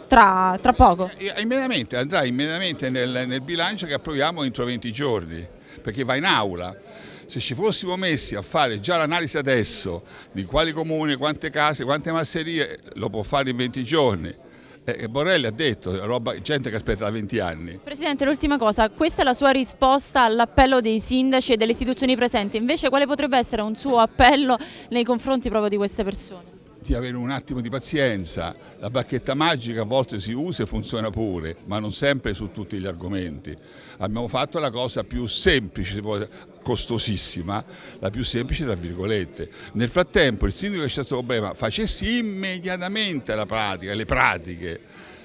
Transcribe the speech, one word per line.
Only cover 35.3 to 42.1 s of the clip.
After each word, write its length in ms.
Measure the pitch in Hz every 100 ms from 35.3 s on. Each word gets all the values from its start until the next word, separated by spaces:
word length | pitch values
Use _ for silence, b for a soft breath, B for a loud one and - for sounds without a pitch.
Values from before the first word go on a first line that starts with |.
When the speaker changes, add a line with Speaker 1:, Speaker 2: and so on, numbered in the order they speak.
| - 190 147 98 - 92
Speaker 2:
se 60 | 101
vuole, 280 | 104 104 104 B B - -
costosissima, 1000 | 117 - 113 - 95 - - 87 104 - B B B
la 100 | 95
più 140 | 104
semplice 400 | 120 117 127 -
tra 100 | 139
virgolette. 720 | 92 87 87 98 107 82 - 82 B B
Nel 140 | 104 120
frattempo 580 | 175 180 202 143 101 101
il 60 |
sindaco 300 | - 202 190
che 60 | 139
c'è 60 | -
questo 180 | 127
problema 400 | 127 120 117 101
facesse 560 | - 113 143 220 - 196